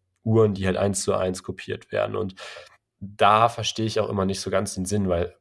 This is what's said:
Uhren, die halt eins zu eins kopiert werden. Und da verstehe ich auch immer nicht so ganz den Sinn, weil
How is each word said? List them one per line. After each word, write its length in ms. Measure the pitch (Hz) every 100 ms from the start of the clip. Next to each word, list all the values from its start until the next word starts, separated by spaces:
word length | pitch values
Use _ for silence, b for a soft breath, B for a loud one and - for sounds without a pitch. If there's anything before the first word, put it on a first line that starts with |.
| _ _
Uhren, 300 | 110 113 107
die 100 | 95
halt 140 | 95 92
eins 240 | 98 95
zu 100 | -
eins 300 | 95 92 92
kopiert 500 | - 92 - 101 -
werden. 240 | 104 104 104
Und 180 | 95 - B B B B _ _
da 520 | 98 104 104 107 117
verstehe 340 | - 107 -
ich 160 | 110 110
auch 80 | 101
immer 160 | 98
nicht 160 | 95 95
so 80 | 98
ganz 260 | 95 101
den 120 | - 90
Sinn, 240 | 104 95
weil 260 | 87 90 -